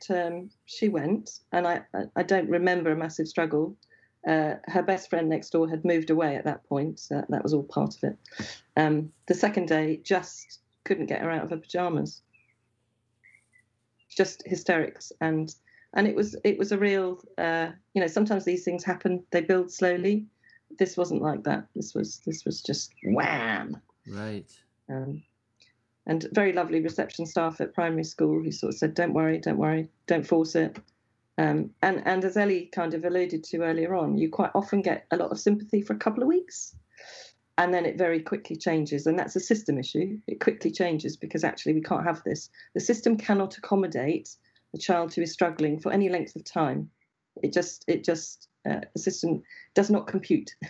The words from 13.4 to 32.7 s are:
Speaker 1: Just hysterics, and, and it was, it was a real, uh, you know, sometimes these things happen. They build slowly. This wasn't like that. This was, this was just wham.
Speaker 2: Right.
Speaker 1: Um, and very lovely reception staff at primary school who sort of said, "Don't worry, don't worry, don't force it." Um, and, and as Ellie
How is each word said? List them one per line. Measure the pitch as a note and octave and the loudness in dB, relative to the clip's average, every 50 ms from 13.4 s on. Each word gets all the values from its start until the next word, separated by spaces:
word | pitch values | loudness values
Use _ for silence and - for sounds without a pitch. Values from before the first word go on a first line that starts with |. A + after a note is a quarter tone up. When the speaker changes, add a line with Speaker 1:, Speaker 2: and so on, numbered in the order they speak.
| _ _ _ _ _ _ _ _ _ _ _ _ _ _ | _ _ _ _ _ _ _ _ _ _ _ _ _ _
Speaker 1:
Just | - - F#3+ F#3+ - - - | 0 0 0 0 -2 -8 -6
hysterics, | - F#3 D#3+ - - F3 D#3+ D3+ - - - - - - - | -6 -6 -2 0 2 2 2 0 -2 -6 -12 -18 -20 -6 -2
and, | E3 D#3+ D#3+ D#3 D#3 D#3 - - _ _ _ _ _ _ - | 0 0 0 0 -2 -4 -8 -16 _ _ _ _ _ _ 0
and | - G3+ | 2 2
it | G#3+ - | 4 2
was, | - G#3 G#3 - - - | 0 0 -2 -2 0 0
it | G#3 G3+ - | 2 2 2
was | G3 G#3 | 0 0
a | G#3 | 0
real, | F#3+ G#3 G3+ G3 G3 F#3 F#3 F#3 F3+ - - - | 2 2 2 2 2 0 -2 -4 -8 -12 -10 -6
uh, | - E3+ E3 E3 E3 E3 E3+ E3 - _ _ - | -2 -2 0 0 0 -2 -4 -6 -12 _ _ 0
you | G3 | 0
know, | F3+ | 2
sometimes | E3 D#3+ G3+ G#3+ G#3 G#3 F#3+ - | 2 4 2 2 4 2 0 2
these | F3+ F3+ F3+ - | 0 0 0 0
things | F3+ F3 F3 - | -2 -4 -2 -2
happen. | F#3+ F3+ F3+ - F3+ F3+ F3+ - _ | -4 -4 -2 0 0 0 -2 -2 _
They | - F3 | 0 2
build | D#3+ E3+ F#3+ F#3 F3+ F3+ | 4 4 4 2 2 0
slowly. | - - F#3+ F3+ F3 F3+ F3+ G3 G#3 G#3+ G#3+ - _ _ _ - - _ _ _ D#4 | -2 0 2 2 2 2 2 2 2 0 -2 -6 _ _ _ -20 -20 _ _ _ -2
This | - F#3+ F3+ - | 0 0 0 2
wasn't | - F3 E3+ - D#3 D3+ | 0 0 0 0 0 0
like | D#3 D3 - - | 0 -2 -2 -2
that. | D3 C#3 - - - - | -2 -2 -2 -4 -6 -8
This | - - - - | -10 -8 -6 -4
was, | - G#2+ G#2+ - - - | -4 -4 -4 -8 -8 -6
this | - D#3+ - - | -6 -6 -4 -4
was | - - - | -6 -6 -4
just | - - D3 - - - - - - | -4 -4 -4 -4 -6 -10 -12 -8 -2
wham. | - A2 C#3+ - - D#3 C3 A2+ A2+ G#2 F2+ - - D2 - - _ _ _ _ | 0 2 2 2 0 0 -2 -2 -2 -2 -4 -4 -8 -10 -12 -14 _ _ _ _
Speaker 2:
Right. | - G2+ G2+ G#2+ A2 G#2+ G2+ - - - _ _ _ _ _ _ | -12 -10 -8 -8 -8 -8 -10 -12 -16 -20 _ _ _ _ _ _
Speaker 1:
Um, | - C3+ C3 C3 C#3 C#3+ D3+ - _ _ _ _ _ _ _ _ _ _ _ _ _ _ _ _ | -10 -8 -8 -6 -8 -8 -10 -12 _ _ _ _ _ _ _ _ _ _ _ _ _ _ _ _
and | - D#3+ D#3+ - - - | -2 -2 0 -2 0 2
very | G#3+ G3+ G3 F3 | 2 4 4 2
lovely | F3+ E3+ D#3+ D#3+ D#3+ | 2 0 0 0 0
reception | D#3+ D#3+ D#3 - D3+ - - - E3 | 0 0 -2 -4 -4 -4 -6 -8 -8
staff | D#3+ - F3 E3 D#3+ D#3+ - | -2 -2 0 0 0 -2 -4
at | - - - | -6 -4 -2
primary | - E3+ E3 E3 D#3+ D#3+ | -2 0 0 0 -2 -2
school | D#3+ - - D#3 D3+ D#3 D#3+ D#3+ | -4 0 0 2 2 2 2 0
who | D#3+ | -2
sort | - - - - D#3 | -4 -4 -4 -4 -2
of | |
said, | - D#3+ D#3+ D#3 | 0 -2 0 2
"Don't | - F3 E3 - | 0 0 2 2
worry, | D#3+ D#3+ D#3+ D#3+ D#3+ | 2 2 2 0 0
don't | D#3+ D#3+ D#3 | -2 -2 0
worry, | D3+ D#3 D#3 D#3+ D#3+ D#3+ D#3+ _ _ _ | 0 2 2 2 0 -2 -4 _ _ _
don't | - F3 D#3+ C#3+ | 0 0 0 2
force | - F3 E3 D#3+ D#3+ - | 2 4 2 4 2 2
it." | E3 D#3+ - - - - _ _ _ _ _ _ _ _ _ _ | 2 0 0 -2 -8 -18 _ _ _ _ _ _ _ _ _ _
Um, | - D#3+ D3+ D3 D#3 - - - _ | 0 2 2 2 0 -2 -4 -2 _
and, | - F#3 F#3+ - - | 2 2 2 2 0
and | - F#3 F#3 F#3 | 0 0 2 0
as | F#3+ F#3 | 0 2
Ellie | G#3 G3+ G3+ F#3+ F3 F3 - | 2 2 2 2 0 -2 -4